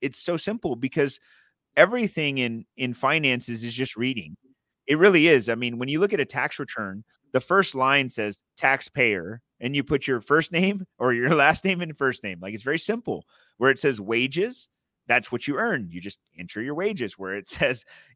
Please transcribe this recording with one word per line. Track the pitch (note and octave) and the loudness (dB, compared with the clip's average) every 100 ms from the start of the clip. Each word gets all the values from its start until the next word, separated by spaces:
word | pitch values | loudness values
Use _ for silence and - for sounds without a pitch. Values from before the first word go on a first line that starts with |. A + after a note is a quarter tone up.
it's | C#3+ - | -8 -6
so | - E3 | -4 -4
simple, | - A3+ E3+ A#2+ | -4 -6 -4 -4
because | C3 D#3+ C#3+ - _ _ _ _ _ C#3+ | -4 0 0 -2 _ _ _ _ _ 6
everything | F3+ B3 A3 - D3 C3+ | 6 6 -2 -2 -2 0
in, | A#2+ A2+ - - | -2 -4 -12 -6
in | B2+ | -6
finances | A#2+ C3+ D#3+ C#3 B2 A#2+ A#2 | -2 0 2 2 0 -2 -6
is | A#2 | -6
just | A#2 B2+ A2 | -4 -4 -2
reading. | B2+ A#2+ D#2 - _ _ _ _ - | -4 -4 -8 -16 _ _ _ _ -2
It | D#3 | 4
really | G3+ E3+ E3 | 6 8 8
is. | C3+ A2 | 6 4
I | |
mean, | A#2 B2 A#2+ | -2 -2 -4
when | C3 | -2
you | D#3 | 0
look | G3+ | 0
at | F#3+ | 0
a | |
tax | C3+ C#3 C#3+ - | -2 -2 -4 -6
return, | C3+ A2+ G2 G2 - _ _ | -10 -8 -8 -8 -14 _ _
the | C3 | -2
first | - G3 F#3 | 2 2 2
line | C3 C3 C#3 B2+ | 2 4 4 2
says | - G#2 G2 _ - | -4 -6 -6 _ -2
taxpayer, | C3+ C3+ - C#3+ A#2+ F#2+ E2+ A#2 _ - | 0 2 -2 0 0 0 -6 -14 _ -8
and | B2 C#3+ | -4 -2
you | |
put | B2 C#3+ C#3 | 0 -2 0
your | B2 | -2
first | - D3+ - | 2 2 2
name | E3+ F#3+ G3+ F#3 - | 0 0 -2 -8 -2
or | B2+ | 0
your | A#2 B2+ | 2 2
<laughs> | |
last | D#3 C#3+ D#3 | 4 4 4
name | F#3+ F3+ | 0 -2
and | E3+ D3 | -4 -2
first | C3+ A#2 | -2 -2
name. | G2+ F2+ | -8 -10
Like, | F#2+ | -10
it's | G#2+ | -8
very | B2 D#3+ | -4 -2
simple. | - A3+ F3+ F2 - _ _ - | 0 -2 -4 -8 -10 _ _ 0
Where | B2+ | 2
it | C3 | 4
says | C#3 A2 | 0 -2
wages, | G2 A#2 C3+ D#3+ A3+ B3 - _ _ _ - | -2 -2 0 -2 -4 -4 -14 _ _ _ 0
that's | A#2+ - | 0 0
what | A#2+ - | -6 -4
you | D3 | -2
earn. | A#3 D3 F2 | -2 -4 -6
You | F2 | -12
just | G2+ - _ - | -14 -16 _ -20
enter | F2+ G#2 | -14 -10
your | B2+ | -8
wages. | D3+ G#3 F#3+ G#2 - | -4 -4 -4 -8 -8
Where | F#2+ | -8
it | G2+ - | -8 -8
<laughs> | |
says, | - C#3+ B2 - - _ | -2 -2 -2 -10 -20 _